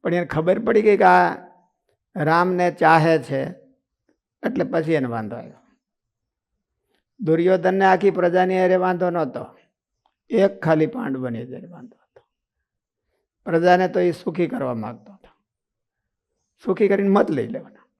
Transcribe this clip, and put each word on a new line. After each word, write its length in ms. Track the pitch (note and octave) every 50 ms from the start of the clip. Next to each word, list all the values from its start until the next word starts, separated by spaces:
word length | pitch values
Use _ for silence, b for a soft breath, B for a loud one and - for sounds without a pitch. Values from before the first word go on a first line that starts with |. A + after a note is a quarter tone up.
પણ 120 | - F#3 E3+
એને 120 | F3+ F3
ખબર 340 | - - D3+ D#3+ F3 F#3 G#3+
પડી 220 | A3+ A3+ A#3 G#3+
ગઈ 160 | G#3 A3 G3+
કે 60 | F#3+ G3
આ 320 | F#3 F3+ F3+ F3+ E3+ - - - - _ _ _ _ _ _ _ _ _ _ _ _ _
રામને 560 | G3 D3+ D3+ D#3+ E3+ F3+ F#3 F3+ F3+ F3+ F3
ચાહે 520 | D#3+ - E3 D#3 D#3+ D#3+ D3+ E3 E3 D#3 B2+
છે, 200 | - C#3 C3+ C3+ - - - _ _ _ _ _ _ _ _ _ _ _ _ _ _ _ _ -
એટલે 200 | - B3+ - E3+
પછી 300 | - - E3 D#3 D#3 E3
એને 140 | D3 C3
વાંધો 280 | A#2+ A#2 A2+ A2 G#2 G2
આવ્યો. 220 | A#2 - - - _ _ _ _ _ _ _ _ _ _ _ _ _ _ _ _ _ _ _ _ _ _ _ _ _ _ _ _ _ _ _ _ _
દુર્યોધનને 680 | A#3+ D#3 D#3+ E3 E3+ F#3 F#3+ F#3 E3 F#3 F#3+ G3 G3
આખી 260 | F#3+ F#3+ F3+ G3 G3
પ્રજાની 480 | E3 F3+ F3 F3 E3+ F#3 F#3 F#3 F#3 F#3
હારે 160 | F#3 F#3 F#3
વાંધો 340 | F#3 F3+ F#3 F#3 E3+ F3+ F3+
નહોતો, 360 | E3+ F3 D#3 C3 A#2 B2 - - - _ _ _ _ _ _ _ _ _ _ _ _ _ _ _
એક 300 | C4+ G#3+ G3 G3+ G3+ -
ખાલી 280 | - D#3+ D#3+ D#3 D#3
પાંડવોની 560 | D3+ - B3+ - D3+ C3+ C3 B2+ B2+ A#2 A2 B2
હારે 240 | B2+ B2+ - -
વાંધો 300 | E3+ F3 - - A#3 _
હતો. 260 | _ _ _ _ - _ _ _ _ _ _ _ _ _ _ _ _ _ _ _ _ _ _ _ _ _ _ _ _ _
પ્રજાને 420 | - E3 E3 E3 F3+ F3+ F3+ F#3
તો 120 | F3+ F3 F3+
એ 120 | F3+ F3
સુખી 360 | D#3+ - - - E3 D#3 F3
કરવા 260 | D3 - A#3+ C#3 B2+ B2
માંગતો 400 | A2+ G#2+ A2 A#2+ - _ - -
હતો, 160 | _ _ _ _ _ _ _ _ _ _ _ _ _ _ _ _ _ _ _ _ _ _ _ _ _ _ _ _ _ _
સુખી 220 | C4+ F#3+ - A3
કરીને 220 | G3 G3 G3 G3+ G3
મત 220 | F#3+ G#3 - -
લઈ 160 | D#3+ C3+ A2
લેવાના 380 | A2 A#2 C3 - - _ _ _ _ _ _